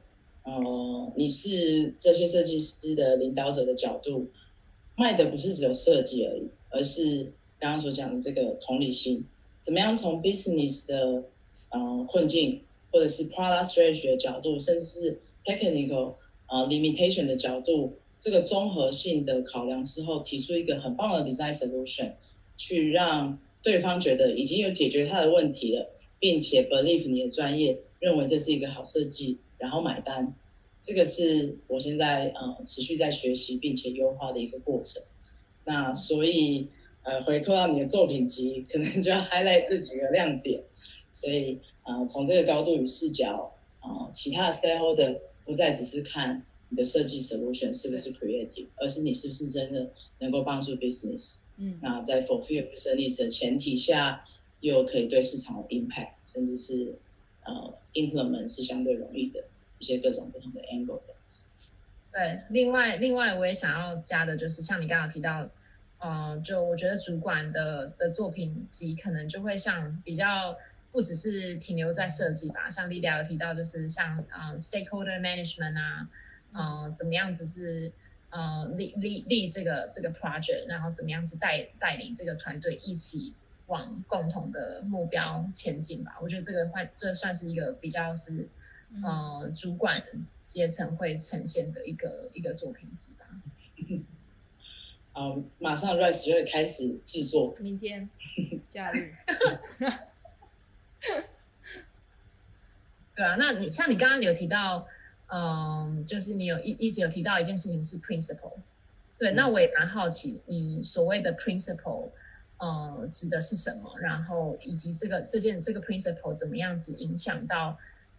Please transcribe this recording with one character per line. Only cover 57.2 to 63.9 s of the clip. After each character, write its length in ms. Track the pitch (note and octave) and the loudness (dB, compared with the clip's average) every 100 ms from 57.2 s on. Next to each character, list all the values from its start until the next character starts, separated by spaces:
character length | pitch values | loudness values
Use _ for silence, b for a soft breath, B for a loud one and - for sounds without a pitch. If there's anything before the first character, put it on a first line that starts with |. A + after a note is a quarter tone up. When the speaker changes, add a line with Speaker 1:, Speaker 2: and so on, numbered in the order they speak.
| _ _ | _ _
Speaker 1:
呃， 300 | A#2+ B2 A#2 - - D#3 | -12 -10 -10 -16 -6 -2
implement 520 | D3 D3 B2 B2 A2+ | 0 2 0 0 -4
是 160 | - | -6
相 180 | B2+ B2+ | -4 -2
对 100 | B2+ | 0
容 160 | A#2+ - C3+ | 0 -2 -4
易 120 | B3+ | -4
的 140 | - - _ _ - | -4 -12 _ _ -12
一 40 | - | -2
些 120 | B3+ | 0
各 140 | B3+ | 2
种 180 | A3+ - | 0 -4
不 80 | - | -12
同 120 | - | -12
的 80 | - | -14
angle 380 | - A#3+ B3 B4+ | -8 -6 -6 -8
这 100 | - | -12
样 80 | - - | -18 -20
子。 200 | - - _ b - - - - | -20 -20 _ b -20 -20 -20 -8
Speaker 3:
对， 280 | G3 E3+ F3+ - | -2 -2 -2 0
另 220 | A3+ B3 | 4 4
外， 260 | B3+ A#3 F3+ | 6 4 2
另 160 | B3+ B3 | 2 2
外 200 | A3+ F#3 | 2 2
我 80 | F3+ | 2
也 60 | |
想 240 | F#3+ D#3 D#3+ | 0 0 -2
要 160 | F3 | -4